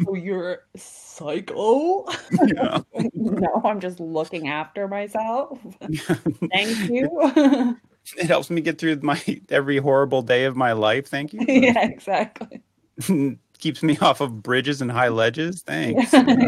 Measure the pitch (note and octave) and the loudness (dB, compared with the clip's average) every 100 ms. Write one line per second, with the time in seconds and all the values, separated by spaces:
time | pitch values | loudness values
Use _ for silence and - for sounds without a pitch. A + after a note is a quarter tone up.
0 | F3 F#3+ F3 F#3 F3 F3 _ F#3 - - | -2 -4 -4 -6 -6 -8 _ -20 -20 -20
1 | - - D3+ E3 F#3 - G#3+ C4+ E4 F#4+ | -20 -14 -8 -6 -6 -2 2 2 2 -2
2 | F#4 F4 - - D#4+ - - - - A3+ | -4 -10 -2 2 4 4 0 -2 -4 -4
3 | A3+ - G#3+ F3+ F3+ A3 A#3 G#3 F3+ F3+ | -4 -2 -2 0 0 0 0 -2 -6 -8
4 | E3 D#3+ D#3+ E3+ D3+ D3 D#3 - G3 G3+ | -6 -4 -4 -6 -6 -6 -6 -8 -6 -6
5 | G#3 G#3+ A3 A#3+ D4+ C#4 - - - D#3 | -6 -4 -4 -4 -6 -10 -18 -14 -8 -6
6 | - E3+ E3+ B2+ F3 F#3 G#3+ A3+ F#3+ A#3+ | -2 -2 -2 -4 0 0 0 -2 -2 0
7 | C#4+ E4 D4 D#4 C#4 C4 A#3+ A#3+ _ _ | -2 2 2 4 4 4 0 -4 _ _
8 | - - E3+ D3+ - E3+ D#3+ D#3+ E3 D3 | -12 -4 2 2 0 -2 -2 -2 -2 -2
9 | C#3+ C#3 - - - C#3+ C#3 C#3 C#3+ C3+ | -2 -2 -4 -8 -2 0 2 0 2 2
10 | C#3 C3 A#2 B2 C3+ B2+ B2 A2 G#2+ A#2+ | 4 0 2 2 2 0 0 2 2 2
11 | C3+ C#3 D3 G#3+ A#3+ C4 B3+ A3+ G#3 - | -2 -6 -6 -4 2 4 4 2 -2 -4
12 | - F3+ A3 - A3+ - _ _ _ - | -4 -2 -4 -8 -18 -18 _ _ _ -8
13 | B2 F3 C#3 A#2 _ _ D#3+ C#3 D#3+ D3 | -2 0 -2 -4 _ _ -8 -2 0 2
14 | F3+ C3+ C#3 A2 A#2 B2 B2+ C#3 B2 A#2+ | 2 2 -2 -6 -2 0 0 -2 -2 0
15 | B2 A2+ A2+ B2 E3 F#3 - D3+ D#3 A#3+ | 2 2 0 0 -6 -8 -8 -4 -2 0
16 | A#3+ C#4+ B3+ A#3+ | 4 6 6 4